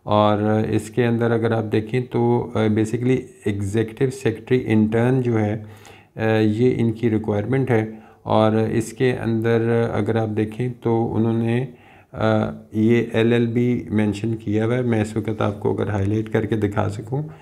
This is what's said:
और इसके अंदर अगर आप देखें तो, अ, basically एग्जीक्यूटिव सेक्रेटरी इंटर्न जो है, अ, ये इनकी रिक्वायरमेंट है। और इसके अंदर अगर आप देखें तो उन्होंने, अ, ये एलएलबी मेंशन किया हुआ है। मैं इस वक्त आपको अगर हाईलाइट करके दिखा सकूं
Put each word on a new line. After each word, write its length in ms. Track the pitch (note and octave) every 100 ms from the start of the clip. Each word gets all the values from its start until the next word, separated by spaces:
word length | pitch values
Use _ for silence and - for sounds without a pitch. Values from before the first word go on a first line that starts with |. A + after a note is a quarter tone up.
| -
और 600 | G#2 G#2 G#2 G#2+ G#2+ A2
इसके 320 | A2 A2 -
अंदर 280 | A#2+ A#2 A#2
अगर 220 | A#2 A2+
आप 120 | A2
देखें 420 | G#2+ A2+ G#2+ B2+ B2+
तो, 460 | A#2+ A#2+ A#2+ - -
अ, 100 | A2
basically 520 | A2 A2 A#2 A#2+ C3 - - -
एग्जीक्यूटिव 640 | G2+ G2+ A2 A2 - C3+
सेक्रेटरी 480 | B2+ A#2 A2 - B2+
इंटर्न 640 | A2+ A2 G#2+ A2+ A#2+ C3
जो 140 | A#2+ A2+
है, 300 | G#2+ G#2+ G#2 - - - - -
अ, 100 | A2 A2
ये 320 | A2 G#2+ B2+
इनकी 380 | A2+ A2+ A2+ A#2+
रिक्वायरमेंट 600 | G#2+ A2 G#2 G#2+ C3+ B2+
है। 360 | A#2 A2 - - - A2
और 320 | A2 A2 A2
इसके 540 | A2 G#2+ A2+ - C3
अंदर 760 | B2 G#2+ A2+ A2+ A#2 A#2 A#2 A#2
अगर 220 | G#2 G#2 A2+
आप 120 | A2
देखें 440 | G#2+ G#2+ - B2+
तो 320 | A#2+ A#2 A#2
उन्होंने, 640 | A#2 G#2+ A2+ A2+ A2+ A#2 C3+ - - - _
अ, 360 | - A2 A2 G#2+ A2 -
ये 360 | G#2+ G#2+ A#2 A2+
एलएलबी 760 | A2 A2+ A#2+ A#2 A#2 B2 A#2+ -
मेंशन 440 | G#2+ G#2+ G2+ A2+
किया 300 | A2+ G#2 G#2
हुआ 100 | A2+
है। 80 | B2
मैं 200 | B2+ A2
इस 140 | G#2+ A2+
वक्त 260 | G#2+ G#2+
आपको 320 | G#2+ G#2+ A2
अगर 160 | G#2+ G#2+
हाईलाइट 380 | G#2 G2 G#2+ A2
करके 280 | A2+ G#2+ A2+
दिखा 320 | G#2+ G#2 G2+
सकूं 340 | G2+ A2 C3+ D3+ -